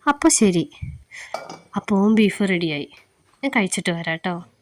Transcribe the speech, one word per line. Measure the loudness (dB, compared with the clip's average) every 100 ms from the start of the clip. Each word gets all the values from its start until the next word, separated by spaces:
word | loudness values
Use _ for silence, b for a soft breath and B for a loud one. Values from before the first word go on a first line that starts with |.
| 0
അപ്പോൾ | 2 2 4
ശരി, | 4 2 -2 -8 -14 -14 _ B B -14 -14 -20 _ -10
അപ്പവും | -2 2 4 6
ബീഫ് | 4 2 -2
റെഡിയായി, | 0 -2 -6 -8 B B _ _ _
ഞാൻ | -4 -2
കഴിച്ചിട്ട് | -2 -2 -4 -4
വരാം | -6 -6 -6
ട്ടോ. | -6 -10 _